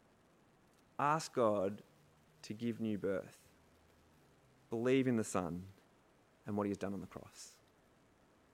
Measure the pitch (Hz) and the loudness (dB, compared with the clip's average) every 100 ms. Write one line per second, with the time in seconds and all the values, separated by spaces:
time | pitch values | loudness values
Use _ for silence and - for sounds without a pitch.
0 | _ _ _ _ _ _ _ _ _ - | _ _ _ _ _ _ _ _ _ 0
1 | 143 156 - - 113 104 98 104 - - | 2 2 0 2 4 4 2 -2 -10 -20
2 | - - - - - 107 117 110 113 101 | -20 -20 -20 -20 -12 -6 -4 -2 -2 -2
3 | 95 95 - - - - - - - - | -2 -2 -6 -16 -20 -20 -20 -20 -20 -20
4 | - - - - - - _ 117 123 135 | -20 -20 -20 -20 -20 -20 _ -2 4 4
5 | 127 117 104 98 87 87 95 - - _ | 4 2 2 0 -2 -4 -8 -16 -20 _
6 | _ _ _ _ - 104 104 98 95 95 | _ _ _ _ -6 -2 0 -2 -4 -6
7 | 90 - - - - - - _ _ - | -10 -14 -16 -18 -20 -20 -20 _ _ -20
8 | _ _ - _ _ | _ _ -20 _ _